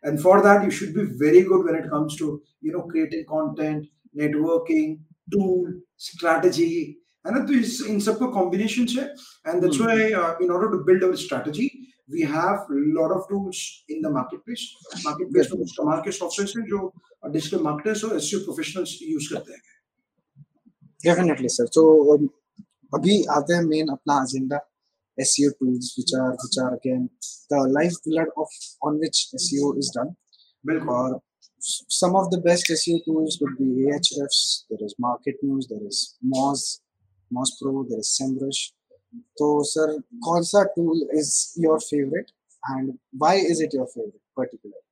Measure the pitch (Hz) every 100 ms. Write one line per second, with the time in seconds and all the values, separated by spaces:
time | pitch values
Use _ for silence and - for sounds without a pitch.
0 | 143 147 175 202 202 202 190 - 156 165
1 | 202 123 151 175 196 185 165 160 151 151
2 | 151 - 151 151 _ _ 156 175 170 165
3 | 151 160 - 156 156 151 156 151 151 _
4 | _ 147 151 151 160 165 165 156 156 156
5 | - _ - 202 190 180 175 - - _
6 | - - 339 330 359 302 339 240 302 -
7 | _ _ - 240 214 269 214 - 214 208
8 | - - 254 202 180 185 220 247 240 247
9 | 285 - - - - 175 175 143 226 226
10 | 220 202 170 165 180 175 147 170 175 185
11 | 185 180 - 131 135 151 269 - - _
12 | _ 160 147 156 180 202 - 139 151 160
13 | 160 185 - 202 190 - - - _ 151
14 | 156 139 127 - - - - - - -
15 | - 605 381 - - 370 294 - 302 311
16 | 202 - 180 - 202 220 208 202 185 -
17 | _ _ - 151 151 185 151 151 214 214
18 | 220 185 - 202 - 160 151 185 180 -
19 | 160 156 - - - - _ _ _ _
20 | _ _ _ _ - _ _ _ - _
21 | 160 175 180 135 127 - 120 - 160 156
22 | 143 151 147 _ _ _ - _ _ 180
23 | 180 202 156 147 143 175 170 156 156 139
24 | - 143 131 135 131 143 - _ _ _
25 | _ - 135 - 143 139 131 127 123 -
26 | 123 131 131 127 127 - 127 123 131 127
27 | 123 _ - - _ 143 135 139 170 170
28 | - 160 160 - 156 - - - - 151
29 | 156 - - 131 - 139 143 - 135 -
30 | 135 180 _ _ _ _ 139 160 151 123
31 | 131 131 _ _ _ _ - - - -
32 | 180 190 190 180 170 175 - 160 - 165
33 | 160 160 156 - 139 131 135 127 135 147
34 | - 147 143 - - - - 107 104 -
35 | 123 123 - 131 143 135 127 107 104 -
36 | - _ 127 131 139 139 - - _ _
37 | _ _ _ 123 131 - 135 135 123 113
38 | 107 - 135 131 135 135 - _ _ _
39 | _ - - - 147 147 147 156 156 151
40 | - - - 175 175 202 196 - 170 165
41 | 139 151 147 - - - 160 156 - 147
42 | 139 160 226 _ _ _ - 131 135 131
43 | _ 131 156 190 170 160 151 139 127 120
44 | 107 - _ - - - - 508 _